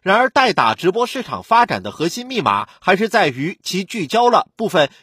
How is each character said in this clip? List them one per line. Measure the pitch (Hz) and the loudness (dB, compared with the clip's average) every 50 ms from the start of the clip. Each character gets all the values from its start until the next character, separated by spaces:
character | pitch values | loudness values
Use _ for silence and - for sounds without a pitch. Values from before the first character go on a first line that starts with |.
| - | -2
然 | 185 196 | 0 2
而， | 226 254 262 | 2 2 2
代 | - 285 262 240 180 | 2 2 2 2 4
打 | - 123 113 110 | 2 2 2 0
直 | - - 175 | 0 0 0
播 | 185 226 247 | 0 0 -2
市 | 226 - 269 233 | -2 -4 -8 -8
场 | - 113 92 92 | -8 -10 -10 -2
发 | - 226 233 - | 2 2 2 2
展 | - 135 101 90 | 2 0 -4 -6
的 | 104 - | -8 -8
核 | - 151 175 | -4 -6 -6
心 | - 240 247 | -4 -6 -12
密 | 254 262 226 | -8 -6 -4
码 | 147 110 101 101 104 - - _ | 0 0 0 -2 -2 -8 -12 _
还 | - 185 196 | 0 0 2
是 | 185 220 220 | 2 2 0
在 | - 220 185 151 | 0 2 0 0
于 | 120 131 139 175 - _ - | 0 -4 -6 -6 -8 _ -12
其 | - - 185 196 | -6 -6 -6 -6
聚 | - - 226 170 131 | -6 -6 -8 -6 -2
焦 | - 226 240 240 | 0 2 2 4
了 | 233 170 - _ _ | 4 2 0 _ _
部 | - 226 185 | -8 -8 -2
分 | 180 170 143 - _ _ | 0 0 0 0 _ _